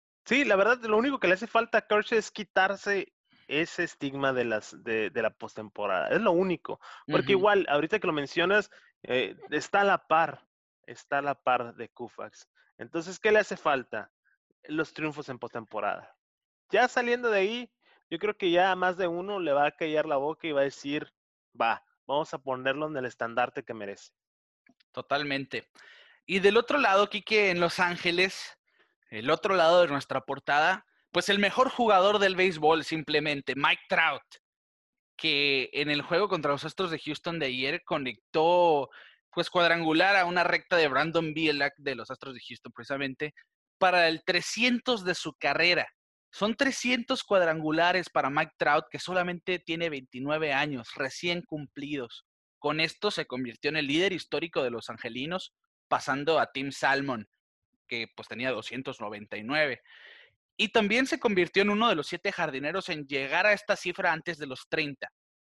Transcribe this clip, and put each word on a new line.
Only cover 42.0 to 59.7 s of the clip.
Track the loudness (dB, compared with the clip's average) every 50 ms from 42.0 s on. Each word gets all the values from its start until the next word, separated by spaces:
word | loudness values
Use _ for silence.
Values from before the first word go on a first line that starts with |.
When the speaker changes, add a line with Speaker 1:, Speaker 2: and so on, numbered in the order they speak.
| -8 -12
Speaker 2:
Astros | -12 -14 -12 -14 -14
de | -14
Houston, | -16 -16 -18 -16 _ -18
precisamente, | -16 -16 -8 -8 -6 -4 -4 -6 -6 -6 -8 -8 -8 -16 _ _ _ _ _ _ _ _
para | 2 4 6 6 4 4
el | 2 0 -2
trescientos | -2 -2 0 -2 -4 -2 0 2 2 2 0 0 -2 -2 0 0
de | -4 -4
su | -2 -6 -8 -8
carrera. | _ -2 0 2 4 4 4 4 2 0 -4 _ _ _ _ _ _ _ _
Son | -4 -2 -2 -2 0
trescientos | 0 0 0 0 -2 -2 -2 -2 -2 -2 -4 -4 -4
cuadrangulares | 0 2 4 4 4 4 2 0 0 0 2 4 4 4 2 2 -2 0
para | -2 0 0 0
Mike | 0 0 -2 -2 _
Trout, | _ 2 2 2 2 0 -4
que | -12 -12
solamente | -8 -2 -2 -2 -2 -2 -6 -6 -4 -4 -4 -4
tiene | -4 -6 -6 -4 -4 -4
veintinueve | -6 -8 -12 _ -12 -8 -4 -2 -2 -2 0 0
años, | 0 0 0 -2 -4 -8 -10 -12 -8
recién | -8 -8 -6 -6 -6 -4 -4 -4 -4
cumplidos. | -6 _ -10 -10 -10 -12 _ -14 -10 -8 -8 -8 -8 -10 -14 -20 _ _ _ _ _ _ _ _
Con | -4 -4 -2 -2
esto | -2 -4 -4 _ -4 -4
se | -2 -4 -6
convirtió | -6 -6 -6 -6 -8 -10 _ -4 -2
en | -2
el | -2 -2
líder | 0 0 2 2 0
histórico | 0 -4 -6 -4 -4 -4 -4 -4 -2 -2 -2
de | -2
los | -4 -6 -10 -12
angelinos, | -14 -10 -12 -10 -8 -8 -8 -6 -6 -8 -8 -12 _ _ _ _ _ _ _
pasando | _ -2 -2 0 -2 -4 -2 0 2 2 2
a | 2 0
Tim | -2 -8 -8 -8
Salmon, | -4 0 2 2 2 2 0 -2 -4 -6 -8 -14 _ _ _ _ _ _ _ _ _ _ _
que, | _ -8 -8 -8 -8 _
pues, | -18 -14
tenía | -12 -10 -4 -4 -4
doscientos | -4 -4 -6 -8 -10 -8 -10 -10 -10 -10
noventa | -10 -10 -10 -12 -12 -12 -12
y | -10 -6
nueve. | -2 0 0 0 0